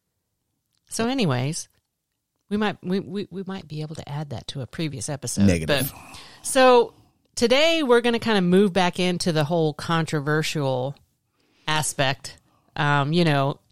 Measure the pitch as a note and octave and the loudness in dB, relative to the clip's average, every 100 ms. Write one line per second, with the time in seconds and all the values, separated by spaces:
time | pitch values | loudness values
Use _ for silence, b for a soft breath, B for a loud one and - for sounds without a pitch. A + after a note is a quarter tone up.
0 | _ _ _ _ _ _ _ _ - - | _ _ _ _ _ _ _ _ -12 -6
1 | A#3 C4+ F3+ B2+ C3+ E3+ - _ _ _ | -4 0 0 0 -4 -6 -12 _ _ _
2 | _ _ _ _ - G#3 G#3+ - F3+ F#3+ | _ _ _ _ -8 -4 -2 -4 -4 -4
3 | C3+ G3 - F#3 F3+ F#3+ D3+ D3+ D#3 D#3 | -4 -10 -10 -12 -12 -12 -12 -10 -10 -12
4 | - C#3+ D3 A2 - C#3 A#2 - D#3 D3+ | -10 -10 -8 -10 -12 -12 -10 -8 -8 -6
5 | B2 C#3 A#2 - G2+ F2 D3+ C#3 C#3 - | -10 -8 -6 2 4 4 0 -2 -2 -8
6 | - B B B - C4+ B3+ B3 A3+ - | -20 B B B -2 4 6 6 4 -4
7 | _ _ _ - A#3 B3+ E4 E4 C4+ A#3+ | _ _ _ -2 2 4 4 2 4 4
8 | A#3+ A#3 A#3 G#3 F3 F#3 G#3 F#3+ F3+ F3+ | 4 0 0 2 4 4 4 2 0 0
9 | F3+ F3+ F#3 D#3 D3 E3+ D#3 D3 - E3 | -2 -2 -2 0 0 0 0 -2 -2 -2
10 | D#3+ D#3 C#3+ D#3 D3+ D#3 C3+ B2+ C3+ - | 0 -4 -2 -2 -2 -2 -2 -2 -4 -8
11 | _ _ _ _ _ _ - D3+ D3 - | _ _ _ _ _ _ -4 -2 -2 -2
12 | C3+ C#3 - - _ _ _ - D3 C#3+ | -2 -2 -8 -20 _ _ _ -4 0 0
13 | C#3 E3+ E3 C#3 C#3 - _ | 2 2 2 2 0 -4 _